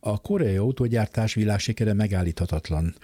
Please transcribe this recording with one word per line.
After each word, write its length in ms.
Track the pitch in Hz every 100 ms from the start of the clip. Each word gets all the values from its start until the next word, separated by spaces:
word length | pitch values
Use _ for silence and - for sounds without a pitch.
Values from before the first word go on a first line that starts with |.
A 200 | - 104
koreai 360 | - 202 135 98
autógyártás 760 | 113 131 120 113 107 - 110
világsikere 580 | - 107 101 - 113 107
megállíthatatlan. 1000 | 101 107 95 87 80 87 82 - 78 82 -